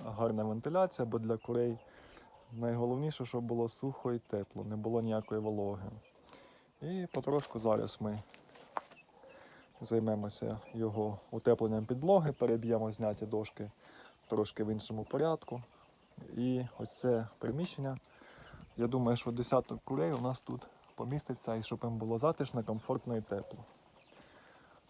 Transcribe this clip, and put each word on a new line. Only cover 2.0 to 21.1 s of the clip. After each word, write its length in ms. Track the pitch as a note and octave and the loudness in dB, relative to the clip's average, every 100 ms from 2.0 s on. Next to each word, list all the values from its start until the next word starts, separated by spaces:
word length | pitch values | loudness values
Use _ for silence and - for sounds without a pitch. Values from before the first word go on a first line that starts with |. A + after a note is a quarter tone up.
| - - - - - A#2 | -20 -20 -20 -20 -14 -2
найголовніше, 640 | A#2 A#2+ A#2+ C3 D3+ - | 0 2 2 2 -2 -4
щоб 200 | B2+ B2 | -4 -2
було 240 | A#2+ A#2 A#2 | 0 2 0
сухо 440 | - C3+ C3 B2+ | 0 -6 -2 -2
і 60 | A#2+ | -2
тепло, 460 | - G#2+ G2 G2+ | -2 -4 -4 -6
не 120 | G2 G#2+ | -6 -4
було 240 | A2 A#2 | 0 2
ніякої 380 | A2+ A2 G#2 G#2+ | 2 0 0 -2
вологи. 500 | G#2+ G#2 G2+ G2+ F#2+ G#2+ - - - - - - - _ | 0 0 -2 -4 -8 -12 -18 -20 -20 -20 -20 -20 -20 _
І 240 | D3 F#3+ F3 | -6 -4 -4
потрошку 460 | - C3 C#3+ C#3 A#2 | -4 2 2 0 0
зараз 400 | A2 G#2+ G#2+ - | 4 4 2 -2
ми 180 | G#2+ G#2+ - - - - - - - - - - - - - - - - | -4 -4 -8 -18 -20 -20 -10 -8 -8 -14 -20 -20 -20 -20 -20 -20 -20 -16
займемося 800 | - A2+ A2 G#2 G#2 - A2+ A2+ - | 0 2 4 2 -2 -4 -4 -4 -6
його 440 | A2+ A2 G#2 G#2+ G#2 - | -2 0 2 0 -2 -8
утепленням 560 | A2+ A#2+ A#2 A2+ A2 A2 | 2 4 6 4 2 0
підлоги, 460 | B2+ D#3+ G3 D#3 | 0 6 6 6
переб'ємо 600 | C3+ A#2+ A#2 A2+ A2+ A2 | 2 2 4 2 2 0
зняті 340 | G#2+ A2 G#2 G#2+ | 0 -2 0 -2
дошки 440 | G#2+ G#2 - G#2 - - - - - - | -2 -2 -6 -10 -12 -20 -20 -20 -20 -2
трошки 380 | A2 G#2 - | 0 2 0
в 80 | G#2+ | -2
іншому 320 | A2 - A2 | -2 -4 -6
порядку. 580 | G#2+ C#3 D#3+ D#3+ - C3 A#2 - - _ _ - - - | -4 0 2 0 -4 -10 -10 -20 -20 _ _ -18 -10 -2
І 280 | B2+ B2+ B2+ - | 0 0 -2 -6
ось 180 | A#2 - | -8 -2
це 320 | B2+ A#2 A2 - | 2 2 0 -4
приміщення, 600 | A#2 C3 F#3 - C3+ C3 - - - - - - - - | -4 -2 -4 -4 -6 -6 -12 -20 -20 -20 -20 -20 -12 -2
я 100 | A#2 | 0
думаю, 300 | C3 A#2+ A#2 | 4 4 2
що 160 | B2 | 0
десяток 480 | A#2 A#2+ C3 - A2+ | -4 2 2 2 -4
курей 280 | - C3+ E3 | -4 0 2
у 80 | C3 | 2
нас 200 | B2 B2+ | 0 -4
тут 260 | - B2+ - - - | -6 -10 -10 -20 -16
поміститься, 600 | - A#2 | -8 -4